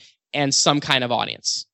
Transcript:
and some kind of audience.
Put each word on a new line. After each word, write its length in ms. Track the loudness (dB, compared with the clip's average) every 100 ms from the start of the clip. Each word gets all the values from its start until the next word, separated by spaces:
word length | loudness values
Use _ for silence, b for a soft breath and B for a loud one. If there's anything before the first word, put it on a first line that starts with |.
| b b _
and 220 | -2 0 2
some 240 | 2 2
kind 240 | 2 0
of 80 | 2
audience. 540 | 0 -2 -4 -6 -6 -10